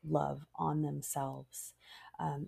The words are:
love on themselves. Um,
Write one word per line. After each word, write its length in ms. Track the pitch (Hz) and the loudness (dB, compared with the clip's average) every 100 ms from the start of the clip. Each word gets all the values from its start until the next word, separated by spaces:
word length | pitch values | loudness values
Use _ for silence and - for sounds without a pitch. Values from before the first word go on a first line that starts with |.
| 156 | 0
love 400 | 151 143 139 147 - | 2 2 0 -6 0
on 260 | 160 151 | 2 4
themselves. 920 | 151 143 - 143 135 135 135 - - - - - - - | 2 0 -2 -2 -2 -4 -10 -12 -12 -14 -20 -20 -18 -4
Um, 260 | 160 143 | -2 0